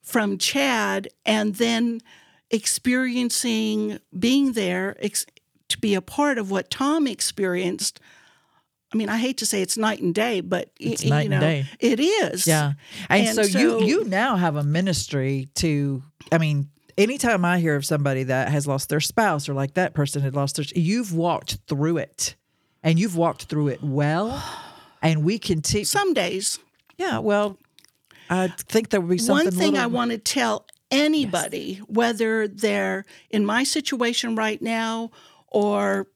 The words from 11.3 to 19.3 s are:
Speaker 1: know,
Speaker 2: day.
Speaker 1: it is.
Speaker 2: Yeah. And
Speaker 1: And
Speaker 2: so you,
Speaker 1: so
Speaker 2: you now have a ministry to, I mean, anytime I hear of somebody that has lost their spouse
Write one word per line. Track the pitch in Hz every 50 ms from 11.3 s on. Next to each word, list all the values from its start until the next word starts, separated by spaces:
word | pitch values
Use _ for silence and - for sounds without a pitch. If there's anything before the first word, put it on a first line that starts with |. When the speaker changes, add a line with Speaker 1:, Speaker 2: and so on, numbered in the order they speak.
Speaker 1:
know, | 143 139
Speaker 2:
day. | 147 156 160 143 135 135 - -
Speaker 1:
it | - 233 247 214
is. | 285 349 415 440 349 - - 185 -
Speaker 2:
Yeah. | 170 160 156 147 143 143 - - - - - 185 -
And | - 202 208
Speaker 1:
And | 220 220
Speaker 2:
so | 226
you, | 214 202 185 196 269 330
Speaker 1:
so | 226 226
Speaker 2:
you | - 214 285 392 427
now | 220 185 190 233 269 233
have | 185 175 170 147
a | 147 147
ministry | 143 147 170 185 196 170 - - - 156 143 131 131 139 135 131 135 _
to, | - - 165 147 143 143 139 139 127 135 - _ _ - -
I | 165
mean, | 165 160 151 147 143 143 143 _ _ _ _ -
anytime | - 202 220 269 277 - 240 226 185 175
I | 175 180 180
hear | 165 160 147
of | 143 135
somebody | - 160 147 143 143 135 131 131
that | 127 131 131 131 -
has | 147 147 143
lost | 143 135 139 - -
their | 151 147
spouse | 147 - - - 226 202